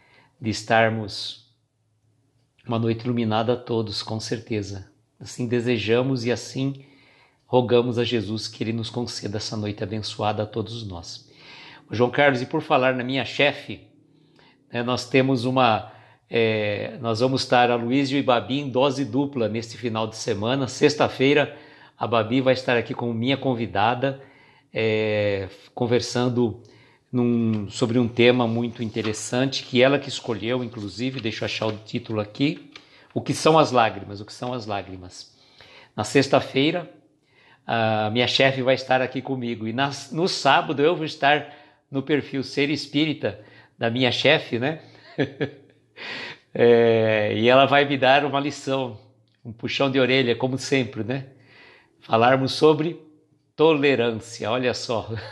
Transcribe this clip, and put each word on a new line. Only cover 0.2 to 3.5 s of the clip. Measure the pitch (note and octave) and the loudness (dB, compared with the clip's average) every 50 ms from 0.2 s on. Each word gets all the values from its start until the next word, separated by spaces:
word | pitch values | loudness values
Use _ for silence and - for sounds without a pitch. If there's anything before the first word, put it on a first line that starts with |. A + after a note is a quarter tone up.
| _ _ _ _ | _ _ _ _
de | - A2 | -6 -6
estarmos | G2+ - - - A#2 A2+ A2+ A2 A2 A2+ G#2+ G2+ - - - - - - _ _ _ _ _ _ _ _ _ _ _ _ _ _ _ _ _ _ _ _ _ _ _ _ _ | -4 -4 -2 2 4 4 4 4 2 -2 -6 -8 -10 -10 -12 -12 -12 -16 _ _ _ _ _ _ _ _ _ _ _ _ _ _ _ _ _ _ _ _ _ _ _ _ _
uma | - A#2 A2+ | -4 -2 -2
noite | A2+ A2+ A2+ A2+ A2+ | 0 0 -2 -2 -4
iluminada | B2 B2 A#2+ A#2 G#2+ G#2+ A2 A#2 A#2+ | -4 -2 -2 0 0 0 0 2 0